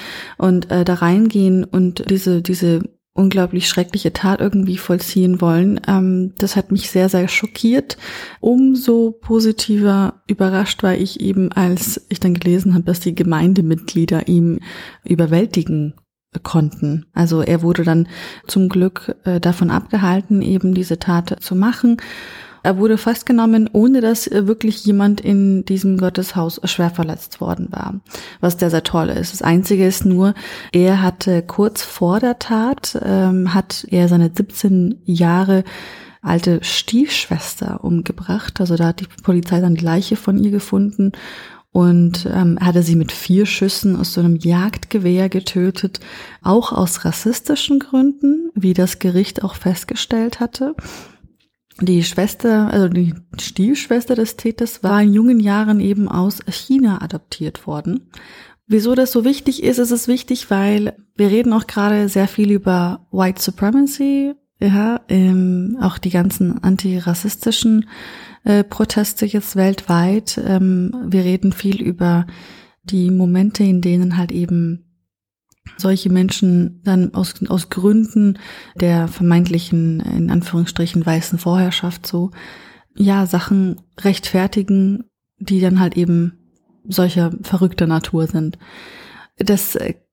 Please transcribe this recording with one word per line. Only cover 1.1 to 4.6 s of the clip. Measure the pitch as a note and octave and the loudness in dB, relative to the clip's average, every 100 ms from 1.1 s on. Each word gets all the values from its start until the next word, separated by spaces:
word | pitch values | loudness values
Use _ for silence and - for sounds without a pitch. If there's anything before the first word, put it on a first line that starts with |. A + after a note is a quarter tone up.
| F#3 A3+ G#3+ F#3+ F#3 | 4 2 4 2 2
und | F3+ F#3 F3+ F3 - | 0 0 0 0 -2
diese, | F#3+ F#3+ F3 | 0 0 0
diese | F3 F3+ F3 E3 F#3 _ _ | -2 -2 0 0 -2 _ _
unglaublich | - F#3+ F#3+ F3+ F3+ - | 0 2 2 0 0 -2
schreckliche | - F3 G3+ - | -2 -2 -2 -4
Tat | - G3 G3 | -2 -2 0
irgendwie | G3+ G3 | 0 0